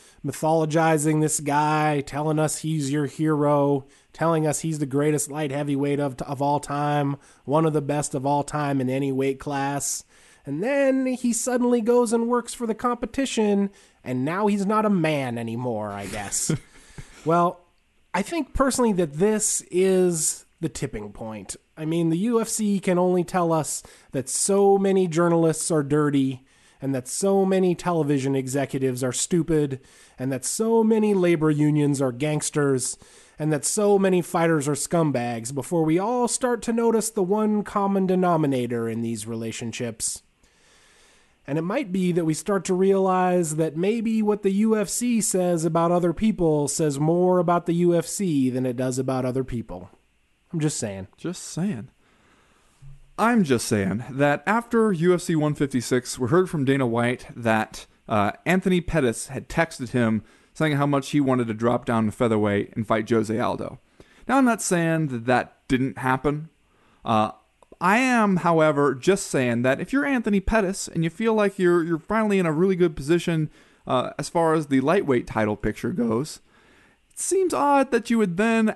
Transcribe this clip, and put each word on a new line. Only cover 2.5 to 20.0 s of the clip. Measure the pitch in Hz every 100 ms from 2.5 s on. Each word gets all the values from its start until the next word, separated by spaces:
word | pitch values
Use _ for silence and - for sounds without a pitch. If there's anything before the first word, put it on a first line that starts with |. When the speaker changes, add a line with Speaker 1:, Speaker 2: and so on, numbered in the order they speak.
| -
Speaker 1:
he's | 156 160 135
your | 147 139
hero, | - 156 147 147 147 143 143 - _ _
telling | - 160 160 156
us | 139
he's | 160 151
the | 143
greatest | 139 151 151 147
light | 143 151
heavyweight | 139 147 139 143 143
of, | 143 127
of | 151 135
all | 143 143
time, | - 143 147 147 143 143 - _
one | - 147 160
of |
the | 151
best | 139 147 147
of | 135 135
all | 143
time | 139 147 143 139
in | 127
any | 131 139
weight | 131 135 135
class. | 147 139 139 143 - - - _ - _ -
And | 143
then | 220 277 269 262 262
he | 247 240
suddenly | 226 262 247 247 240
goes | 220 240 240
and | 233 233
works | 240 233
for | - 233
the | 214
competition, | 240 233 240 - 269 - 208 202 196 - - _
and | - 127
now | 139 180 214
he's | 202 196
not | 214 214
a |
man | 190 156 147 131 117
anymore, | 113 117 127 110 104
I | 101 98
guess. | 107 98 - - 156
Speaker 2:
<laughs> | - - - - - -
Speaker 1:
Well, | 151 170 175 - _ _ _ _ _ 180
I |
think | 202 339 269 -
personally | 269 - 233
that | 185 160
this | 147 208 214 - - -
is | 180 190 185